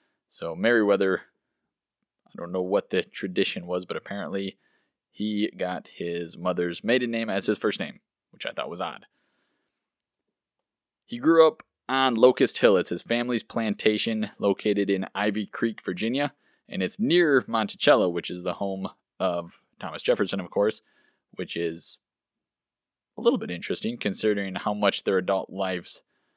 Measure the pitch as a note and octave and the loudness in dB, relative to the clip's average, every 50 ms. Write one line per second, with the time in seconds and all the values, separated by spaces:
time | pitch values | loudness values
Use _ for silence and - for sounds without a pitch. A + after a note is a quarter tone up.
0 | _ _ _ _ _ _ - - - E2 E2 E2+ G2 A#2 A#2+ A2+ G#2+ G2+ G2+ F#2+ | _ _ _ _ _ _ -14 -10 -8 -8 -4 0 2 4 4 4 4 4 4 4
1 | G2+ F#2+ F#2 F2 - _ _ _ _ _ _ _ _ _ _ _ _ _ _ _ | 4 2 0 0 -4 _ _ _ _ _ _ _ _ _ _ _ _ _ _ _
2 | _ _ _ _ _ _ - - F2 F2 F2+ F#2 F2+ F#2 G2 G2+ - - - F#2 | _ _ _ _ _ _ -14 -12 -10 -6 -4 -4 0 0 0 0 0 0 0 -2
3 | - - - - - F#2+ F2+ G2+ F#2+ - - F#2 F2 F2 F2+ F#2 F#2 - E2+ D#2+ | -2 -2 -6 -8 -8 -2 0 0 0 0 -2 -6 -6 -4 -4 -4 -4 -6 -8 -8
4 | - - G2 G2+ F2+ D2+ F#2+ G2 G2 F#2+ - _ _ _ _ _ _ _ _ _ | -8 -10 -8 -8 -8 -6 -6 -6 -6 -6 -8 _ _ _ _ _ _ _ _ _
5 | _ _ _ - G#2 G#2+ G#2+ G#2 G#2 - - F#2 F#2 F2+ F2+ F2+ - - - - | _ _ _ -6 -4 -4 -2 -2 -2 -2 -4 -4 -4 -4 -4 -6 -10 -12 -12 -8
6 | F2+ F2 E2+ E2+ F2 E2 E2+ - F2 F#2 F2+ F2+ F2 F2 E2+ - - G#2+ A#2+ B2+ | -6 -6 -6 -6 -8 -10 -10 -6 -4 -2 -2 0 -2 -2 -4 -4 0 0 0 2
7 | B2 A#2 A#2 A#2 A2+ A2 F#2+ G2 F#2 - G#2+ - - G#2+ G2 - D#2+ C#2+ E2+ - | 0 -2 -2 -4 -4 -2 -2 0 0 0 0 0 0 -2 -2 -2 -6 -8 -10 -16
8 | _ _ _ _ _ _ _ - - - - - - C#2+ E2+ F2+ F#2 E2 C2 - | _ _ _ _ _ _ _ -12 -10 -8 -6 -6 -8 -8 -6 -6 -6 -8 -8 -12
9 | - _ _ _ _ _ _ _ _ _ _ _ _ _ _ _ _ _ _ _ | -18 _ _ _ _ _ _ _ _ _ _ _ _ _ _ _ _ _ _ _
10 | _ _ _ _ _ _ _ _ _ _ _ _ _ _ _ _ _ _ _ _ | _ _ _ _ _ _ _ _ _ _ _ _ _ _ _ _ _ _ _ _
11 | _ - A#2 A#2+ B2+ D#3 E3 E3 D#3+ D#3 D#3 - - _ _ _ _ - C3 C3 | _ -12 -8 0 2 6 8 8 8 6 4 0 -8 _ _ _ _ -2 0 2
12 | C3+ C3 A#2+ A2 A#2+ B2+ B2+ - C3 A2+ - - - A#2 G2 F2+ F2+ - F#2+ E2+ | 2 2 6 8 8 8 8 6 4 2 4 4 6 6 6 6 4 0 -4 -6
13 | - - A#2 A#2+ A#2+ B2 B2 A2+ - - - B2 A2+ G#2+ G#2 - - A2 G#2+ G#2 | -4 -2 -2 -2 0 -2 -4 -4 -4 -6 -4 -4 -2 -2 -2 0 2 2 2 2
14 | - A#2 A2+ A2 G#2+ G2+ - - - G2+ G2 - - G#2+ G2+ G2+ G2+ F#2+ G2 F#2+ | 0 -2 -4 -4 -4 -6 -6 -2 0 0 0 2 0 0 2 2 2 0 0 -2
15 | F#2+ - - G2 G#2 G#2+ G2+ G#2+ G#2 - - - - A#2 G#2+ - - - F#2 F2+ | -2 -4 -4 -2 -2 -2 -2 -2 -6 -8 -4 -4 -4 -4 -4 -4 -8 -8 -6 -4
16 | G#2+ A2+ B2 C#3 C#3+ C#3 - _ _ _ _ _ _ - - F#2+ F#2 F2+ - - | -4 -4 -2 -2 -4 -4 -6 _ _ _ _ _ _ -10 -4 -4 -4 -4 -2 -2
17 | G#2+ C3 E3 F3 E3+ D#3 C#3 B2+ G#2+ - A#2 A2+ G#2+ G2 - - - - C#3+ A#2+ | 0 2 4 4 4 6 4 4 2 2 0 -2 -2 -2 -4 2 6 6 6 6
18 | G2 F2+ F2 F2 - - F2+ F2+ F2 F2+ E2+ - G2+ G2 F#2+ F#2+ F#2+ F2+ - _ | 6 2 0 -2 -4 -6 -6 -6 -4 -4 -4 -4 -4 -4 -4 -6 -8 -10 -10 _
19 | _ _ _ - F#2+ F#2 F2 F2 E2+ E2+ - _ _ _ _ - - E2+ D#2 D#2 | _ _ _ -2 -2 0 0 -2 -4 -8 -12 _ _ _ _ -12 -10 -8 -8 -2
20 | - - A#2+ A2 G#2 F#2 - G2 F2+ E2+ - G#2 G2+ A2 G#2+ - - _ _ _ | 0 2 2 2 0 0 -2 -6 -6 -4 -2 0 0 0 0 -4 -10 _ _ _
21 | _ _ _ _ _ _ _ - F#2 - - - E2+ E2 E2 E2 - - - - | _ _ _ _ _ _ _ -10 -8 -6 -6 -4 -4 -4 -4 -6 -10 -14 -14 -16
22 | _ _ _ _ _ _ _ _ _ _ _ _ _ _ _ _ _ _ _ _ | _ _ _ _ _ _ _ _ _ _ _ _ _ _ _ _ _ _ _ _
23 | _ _ _ - - - D4 F#3 - - F2+ F2 - - F#2+ - - A2 B2 A#2+ | _ _ _ -2 0 0 0 0 -2 -6 -8 -8 -6 -6 -6 -4 -6 -6 -6 -4
24 | - G#2 F#2+ - - G#2+ G#2 G2+ G2 F#2+ F#2 F#2 - G#2+ G#2 G#2 G#2 G2+ - - | -4 -6 -4 0 0 0 0 0 -4 -6 -6 -6 -4 -4 -2 0 0 0 0 0
25 | - G#2 G2 F#2 F2+ F#2 G2 F#2+ - - - F#2+ F#2+ F#2 F#2+ F2 F#2 - - - | 0 0 0 0 2 0 0 -2 -2 -6 -6 -4 -4 -2 -4 -4 -8 -10 -16 -18
26 | - _ _ _ _ _ _ | -20 _ _ _ _ _ _